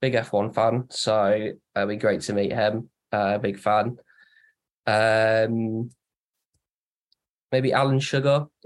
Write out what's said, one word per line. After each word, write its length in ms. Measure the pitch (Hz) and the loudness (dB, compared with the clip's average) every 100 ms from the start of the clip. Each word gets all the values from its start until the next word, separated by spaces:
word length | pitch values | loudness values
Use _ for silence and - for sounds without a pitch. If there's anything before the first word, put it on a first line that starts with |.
big 140 | 135 | -2
F 180 | 120 113 | -2 -2
one 200 | 101 107 | -2 -2
fan, 320 | 110 113 120 123 | 0 0 0 -4
so 600 | - 113 107 101 107 107 - _ 101 | -4 0 2 2 0 -2 -10 _ -4
it'd 120 | 101 | -4
be 80 | 104 | -2
great 260 | 107 95 | -2 -2
to 100 | - | -2
meet 200 | 104 98 | -2 -2
him. 360 | 117 107 110 - _ _ | 0 0 -2 -8 _ _
Uh, 260 | 104 101 104 | -2 0 -2
big 200 | 104 98 | -4 -4
fan. 400 | 107 107 113 123 _ _ _ _ _ _ _ _ - | 0 0 0 -6 _ _ _ _ _ _ _ _ -2
Um, 1040 | 107 110 110 110 110 110 113 113 110 123 - _ _ _ _ _ _ _ _ _ _ _ _ _ _ _ | 2 2 4 2 2 0 -2 -4 -4 -8 -12 _ _ _ _ _ _ _ _ _ _ _ _ _ _ _
maybe 200 | 131 131 | 0 2
Alan 280 | - 139 135 | 2 2 2
Sugar. 460 | 143 139 139 143 147 _ | 0 0 2 0 -2 _